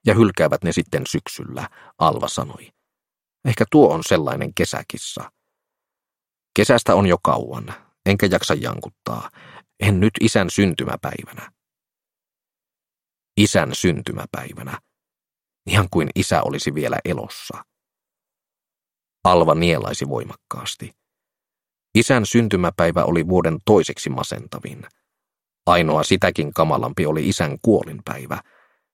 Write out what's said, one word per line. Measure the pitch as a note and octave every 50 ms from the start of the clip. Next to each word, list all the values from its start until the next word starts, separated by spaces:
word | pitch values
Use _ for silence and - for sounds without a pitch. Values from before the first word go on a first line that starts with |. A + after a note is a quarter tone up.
| _
ja | A2 G2+
hylkäävät | A2 A2+ G2+ F2+ - E2 D2+ C#2 - -
ne | E2+
sitten | D#2+ E2+ - - - D2 C2+ -
syksyllä", | - - - - - - - - C2 B1+ - - _ - - - _ -
Alva | - E2 - - - -
sanoi. | - - C2+ - - - - - _ _ _ _ _ _ _ _ _ _ _ _ _ _ _
"Ehkä | C3 A2+ - A2 -
tuo | - D3+ C#3 E2+ D2+
on | E2 - -
sellainen | G2 E2 D2+ C2 - C#2 C#2 D2 -
kesäkissa." | - E2+ - - C#2+ - - - - - - - - - - _ _ _ _ _ _ _ _ _ _ _ _ _ _ _ _ _ _ _ _ _ _ _ _ _
"Kesästä | - G#2+ - F2+ E2 - - E2+
on | F#2 G2+
jo | F#2 F2 -
kauan, | - - C2+ D#2 - A#1 C2 A#1+ A1 - - - _ _ _ _ _
enkä | F#2+ G2+ G2+ G#2 G2
jaksa | F2+ E2+ - - D#2+
jankuttaa. | D2 - A#2+ - - - - _ _ _ - - - - - _ - - - - - _ _ _ _
En | G2+ G2+ G2+ F2+
nyt | G2 A2 - -
isän | - A2+ - - F#2 F2
syntymäpäivänä." | - - G2+ F#2+ D#2 - - - - - - C2+ - - - - - - - - _ _ _ _ _ _ _ _ _ _ _ _ _ _ _ _ _ _ _ _ _ _ _ _ _ _ _ _ _ _ _ _ _ _ _ _ _
Isän | - G#2 - - G2 D#2+ B1+ -
syntymäpäivänä. | - - F2+ D#2 C2+ - - - - - - - - B1+ - - - - C2+ - - _ _ _ _ _ _ _ _ _ _ _ _ _ _ _ _ _
Ihan | - F2+ G2+ G2 F#2
kuin | - F2 D#2 D2 -
isä | - - - F2+ D#2+
olisi | - - C#2 C#2+ - D2+ C#2+
vielä | D2+ C#2+ - - - -
elossa. | - D#2 - G#1+ - - - - - - - - _ _ _ _ _ _ _ _ _ _ _ _ _ _ _ _ _ _ _ _ _ _ _ _ _ _ _ _ _ _ _ _
Alva | F2+ F2+ F2 E2 D#2+ D2+
nielaisi | D#2+ E2+ F2 E2 C2+ G#1 G1+ - - C2+ C#2+
voimakkaasti. | C2+ A#1 - - - _ _ _ - - - - - - - - _ _ _ _ _ _ _ _ _ _ _ _ _ _ _ _ _ _ _ _ _
Isän | A2 A#2 - C3+ A#2+ G#2
syntymäpäivä | - - A#2+ A#2 G#2 G2+ F2+ F2+ E2+ - - E2+ E2+ E2 F2 -
oli | - E2+ E2+ D#2+ E2+
vuoden | F#2 F2+ E2 E2 D#2+ - -
toiseksi | - G#2+ F#2 D#2 - D2 - - -
masentavin. | C2+ C2 - - - - - - - - - - - - - - _ _ _ _ _ _ _ _ _ _ _ _ _ _ _
Ainoa | F2 F2 F2 E2 D#2 D2+ D3+
sitäkin | D3+ - G2 F2+ - F2+ F2 - D2+ D2
kamalampi | - - D#2+ D#2+ D2 - A#1 B1+ - - D#2+
oli | D2 D2+ D#2+ - F#2+
isän | G#2 - F2 D2 C#2+ -
kuolinpäivä. | - A2+ G#2 D#2 - - D2 - - - - C#2 B1+ B1+ D2+ - - _ _ _ _ _ _ _ _ _